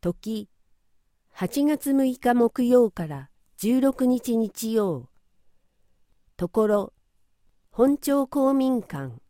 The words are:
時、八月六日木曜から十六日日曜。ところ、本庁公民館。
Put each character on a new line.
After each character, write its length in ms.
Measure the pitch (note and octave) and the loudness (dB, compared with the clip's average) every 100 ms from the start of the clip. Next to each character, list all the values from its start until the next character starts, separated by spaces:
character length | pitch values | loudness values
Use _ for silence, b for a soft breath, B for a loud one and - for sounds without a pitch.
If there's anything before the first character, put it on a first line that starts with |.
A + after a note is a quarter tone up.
時、 480 | F3 F3 G#3+ A3 G#3 _ _ _ _ _ _ _ _ | -4 -6 -8 -10 -10 _ _ _ _ _ _ _ _
八 320 | - - C#4+ | -8 -6 0
月 300 | C#4+ D4+ C#4 | 0 0 0
六 120 | C4+ | 0
日 300 | C4 B3+ B3 | 0 0 0
木 300 | A#3+ A#3 - | 2 2 2
曜 260 | B3 B3 A#3 | 4 4 4
か 160 | - D#3+ | 0 -8
ら 240 | C#3+ C#3 _ _ _ | -10 -14 _ _ _
十 240 | G3+ B3+ | 0 2
六 260 | C4+ C4+ B3+ | 2 2 0
日 300 | B3+ - A3+ | 0 0 -2
日 360 | A3 - A3 | -2 -6 -4
曜。 360 | A3 G3+ C#3+ B2+ _ _ _ _ _ _ _ _ _ _ _ _ _ | 0 0 -4 -10 _ _ _ _ _ _ _ _ _ _ _ _ _
と 120 | F3 | -4
こ 180 | - G#3+ | -2 0
ろ、 260 | G#3 F#3+ _ _ _ _ _ _ _ _ | 0 -2 _ _ _ _ _ _ _ _
本 260 | - B3+ C#4+ | 0 2 2
庁 300 | - C#4 C4+ | 0 0 0
公 260 | D4 C4+ | 0 2
民 280 | C#4 C4 B3+ | 2 0 -2
館。 380 | - D3 C3+ A#2 | -4 -10 -10 -14